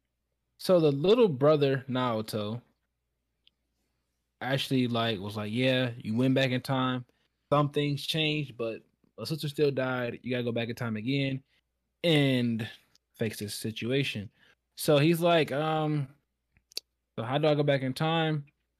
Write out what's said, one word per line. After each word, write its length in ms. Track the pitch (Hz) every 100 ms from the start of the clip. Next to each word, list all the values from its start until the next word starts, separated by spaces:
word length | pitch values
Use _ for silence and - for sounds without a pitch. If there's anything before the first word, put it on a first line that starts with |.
| _ _ _ _ _ _
so 220 | - 180
the 120 | 156
little 380 | 139 170 240 220
brother 560 | 127 147 156 139 135 -
Naoto 720 | 127 127 110 107 110 104 120 - _ _ _ _ _ _ _ _ _ _ _ _ _ _ _ _ _
actually, 460 | 123 135 - 135 123
like, 320 | 117 117 107
was 160 | 101 107
like, 140 | 104
"Yeah, 400 | 113 131 127 127 120
you 180 | 107 110
went 200 | 131 131
back 160 | 135
in 100 | 123
time. 440 | - 131 127 127 120 _ _ _ _
Some 180 | 143 147
things 360 | 147 147 143 -
changed, 520 | 160 156 151 135 117
but 240 | 117 107 - _ _ -
a 80 | 110
sister 220 | 160 147
still 240 | 143 147
died. 480 | 131 131 127 120 113
You 100 | 120
gotta 120 | 123
go 80 | 120
back 180 | 117 117
in 60 | 113
time 220 | 120 107
again 440 | 113 139 139 135 - _ _ _ _ _
and 640 | 175 151 139 127 120 113 110 - _ _ _ _
fix 240 | 113 -
this 160 | 104 -
situation." 760 | 113 107 110 139 139 110 95 - _ _ _ -
So 200 | - 147
he's 240 | 151 170
like, 300 | 170 170 135
um, 560 | 131 156 156 151 151 135 - _ _ _ _ _ - - _ _ -
"So 60 | 113
how 120 | 139
do 100 | 156
I 80 | 147
go 80 |
back 180 | 143 139
in 120 | 131
time?" 520 | 127 160 165 160 156 143 _ _